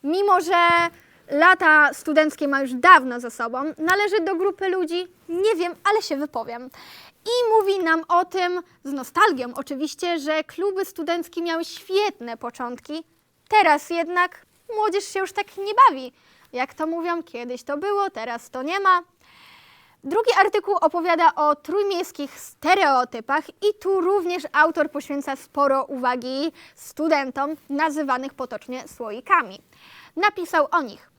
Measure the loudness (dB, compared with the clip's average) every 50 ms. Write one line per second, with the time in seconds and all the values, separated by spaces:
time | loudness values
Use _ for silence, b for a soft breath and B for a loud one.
0 | -2 -2 -2 0 2 4 4 2 2 2 2 4 4 4 4 2 2 0 -4 b
1 | b b b b b b 0 4 6 6 6 6 6 6 6 8 6 4 2 -2
2 | -6 0 2 2 2 2 0 -4 -4 -2 -2 -2 -2 -4 -6 2 8 8 8 8
3 | 8 2 -8 -8 -8 -12 -8 -8 -8 -6 -4 -4 -6 -6 -6 -4 0 0 2 2
4 | 2 0 0 0 0 0 -2 0 -2 -2 -2 -2 -4 -4 -2 -2 -4 -4 -4 -6
5 | -8 -8 _ _ _ -8 -6 -2 0 0 0 0 -2 -6 -6 -4 _ 0 0 0
6 | 0 -2 -6 -6 -6 -6 -6 -8 -8 -8 -12 -14 -14 -18 B B B B B B
7 | B B B _ _ -2 0 0 2 4 4 4 4 4 0 0 2 0 0 0
8 | 0 _ 2 2 2 2 -2 -2 -2 -2 -2 -4 -8 b b b b -10 -8 -8
9 | -10 -4 _ 4 4 4 4 0 -6 -8 -8 -10 -10 -10 -6 -6 -6 -6 -6 -6
10 | -4 -4 -4 -4 -2 -2 -4 -4 -4 -6 -8 -4 -4 -4 -2 -2 -6 -6 -6 -10
11 | -6 -4 -4 -4 -4 -8 -8 -8 -6 -4 -4 -6 -6 -8 -12 -18 -12 -2 -2 0
12 | 0 0 -4 _ -12 -14 -12 -10 -12 -12 -10 -8 -10 -10 -10 -12 _ -12 -12 -12
13 | -12 _ _ _ _ _ _ _ _ _ 4 6 6 6 4 4 2 -4 -4 -4
14 | -4 -2 0 0 0 -2 -2 -14 _ _ _ _ _ _ -4 -2 -2 0 -2 -2
15 | -6 -4 -6 -4 -6 -4 -4 -8 -8 -8 -8 -10 -8 -4 4 4 4 4 4 0
16 | -10 -14 b b b b b b b b -6 -6 -6 -6 -6 -8 -6 -4 -4 -4
17 | -4 -4 -4 -6 -6 -10 -14 -14 -10 -10 -10 -12 -8 -8 -6 -4 -2 -2 -2 -2
18 | -2 -4 _ -8 -8 -8 -8 -10 -12 -12 -12 -8 -6 -4 -4 0 2 4 2 2
19 | 0 _ _ _ b b b b b b b b b b b b b b b b
20 | _ -4 -2 0 2 2 4 4 4 4 2 -2 -2 0 -2 0 0 0 0 0
21 | 0 0 2 4 4 2 4 4 0 0 0 0 _ -6 -2 -2 -2 0 -2 -4
22 | -4 -6 -8 -12 -12 -12 -12 -18 -20 -20 -20 _ 0 2 2 4 4 4 4 2
23 | 0 -2 -6 -14 -4 -2 -2 -2 -2 -4 -16 _ -2 -2 -2 0 -2 -2 0 2
24 | 2 2 2 0 0 -2 -4 -4 -6 -2 2 2 2 2 2 0 -2 -2 -2 -10
25 | -8 -6 -8 -8 -6 -6 -8 -10 -12 _ _ 0 2 2 2 0 -2 -4 -8 -4
26 | -2 -2 -2 -2 -6 -8 -6 -4 -6 -6 B B B B B B -20 -20 -8 -4
27 | 0 0 0 0 0 -4 -6 -6 -6 -6 -6 -10 _ _ -4 -2 -2 -2 -2 -4
28 | -2 -2 -2 -4 -4 -10 -10 -10 -12 -10 -10 -14 -12 -12 -14 -14 -14 -16 -16 -14
29 | -12 -12 -12 -12 -2 2 2 2 2 -2 -12 -20 _ _ B B B B B B
30 | B B B -2 -2 -2 -2 -2 -10 -2 0 0 0 2 0 -2 -2 -2 -12 -16
31 | -20 _ _